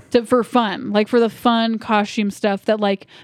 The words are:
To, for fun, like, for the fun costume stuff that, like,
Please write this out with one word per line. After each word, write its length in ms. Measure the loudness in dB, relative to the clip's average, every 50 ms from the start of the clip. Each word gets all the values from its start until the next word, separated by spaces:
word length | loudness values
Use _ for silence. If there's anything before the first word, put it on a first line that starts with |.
| -6 -2
To, 120 | 0 0 2
for 200 | 2 0 0 0
fun, 480 | 2 0 0 0 0 -4 -6 -6 -2
like, 160 | 0 0 0 2
for 100 | 2 2
the 100 | 2 0
fun 480 | -2 -2 0 0 2 2 0 -2 -2 -4
costume 520 | -2 0 0 0 0 0 -2 -4 -4 -4
stuff 340 | -4 -2 -2 -2 -2 -2 0
that, 120 | -2 0 0
like, 260 | 0 -2 -2 -2 -6 _ -20 -12